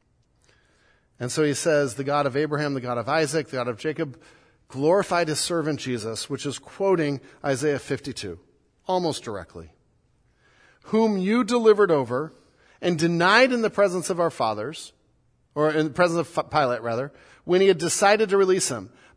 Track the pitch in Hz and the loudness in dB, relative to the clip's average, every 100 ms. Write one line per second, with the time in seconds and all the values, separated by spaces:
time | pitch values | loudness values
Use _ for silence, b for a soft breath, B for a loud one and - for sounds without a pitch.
0 | _ _ _ _ _ _ _ _ _ _ | _ _ _ _ _ _ _ _ _ _
1 | _ - 123 160 151 135 170 147 139 117 | _ -10 -6 0 0 0 2 2 2 -2
2 | 135 147 139 127 151 147 147 135 123 120 | -2 0 0 0 -2 -2 -2 -4 -4 -4
3 | 117 156 151 160 135 131 120 110 156 143 | -2 0 0 -2 -4 -6 -6 -4 -6 -4
4 | 156 120 b b b b _ 131 147 196 | -6 -8 b b b b _ -2 2 2
5 | 180 175 165 147 - 170 151 143 131 123 | 2 0 0 -2 -2 -2 -2 -4 -6 -6
6 | 107 113 - 139 143 123 - - 196 180 | -6 -10 -8 -8 -8 -10 -12 -4 0 2
7 | 147 139 B B 147 131 151 135 - 139 | 0 -4 B B -4 0 0 -2 -4 -6
8 | - 117 101 85 _ _ _ _ - 185 | -6 -10 -12 -12 _ _ _ _ -4 -2
9 | 170 131 - 101 85 87 82 _ _ _ | -2 -4 -8 -12 -12 -16 -20 _ _ _
10 | _ _ _ b b b b b - 220 | _ _ _ b b b b b -4 0
11 | 226 196 185 233 208 240 220 208 196 151 | 2 0 0 0 0 2 4 6 4 2
12 | 120 123 156 - b b b b 175 165 | 0 -4 -6 -12 b b b b -2 0
13 | 170 170 175 220 262 247 214 - 202 180 | 0 2 4 6 4 2 -2 2 0 0
14 | 160 175 170 - 117 104 117 160 - _ | -4 -2 -2 0 -2 -2 -6 -10 -18 _
15 | _ _ _ _ _ 147 151 156 156 139 | _ _ _ _ _ -2 0 2 0 2
16 | 180 170 156 - - 151 135 120 113 117 | 2 2 -2 -4 -2 0 0 0 -2 -4
17 | 139 b b b - 180 196 175 165 - | -4 b b b 0 4 6 4 0 2
18 | 202 214 214 196 190 185 - 117 98 b | 4 4 4 2 4 2 0 -6 -10 b
19 | b | b